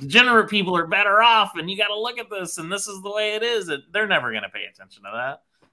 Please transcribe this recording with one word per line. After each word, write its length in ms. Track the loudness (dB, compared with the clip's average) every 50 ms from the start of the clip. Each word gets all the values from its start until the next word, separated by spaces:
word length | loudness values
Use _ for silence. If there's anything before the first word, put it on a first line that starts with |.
degenerate 500 | -6 2 4 6 6 6 6 4 4 2
people 260 | 0 -2 0 0 0
are 100 | 0 0
better 360 | 0 0 2 2 4 4 6
off, 300 | 6 6 6 6 4 2 -2
and 140 | -6 -8 -6
you 60 | -4 -2
gotta 200 | -2 -2 -2 -4
look 200 | -6 -6 -8 -8
at 100 | -10 -10
this, 280 | -8 -8 -8 -8 -8 -10
and 120 | -8 -6
this 160 | -6 -6 -6
is 160 | -8 -10 -12
the 80 | -10 -8
way 240 | -4 -4 -2 -2 -2
it 80 | -2
is." 260 | -2 -2 -2 -2 -2 -4
And 140 | -6 -8 -8 _
they're 140 | -4 -2 0
never 240 | 2 2 0 0 -2
gonna 180 | -4 -6 -6 -8
pay 140 | -10 -12 -14 -14
attention 320 | -16 _ -20 -20 -20 _ -14
to 60 | -10 -8
that. 280 | -8 -6 -8 -8 -12 _ _ _ _ _ _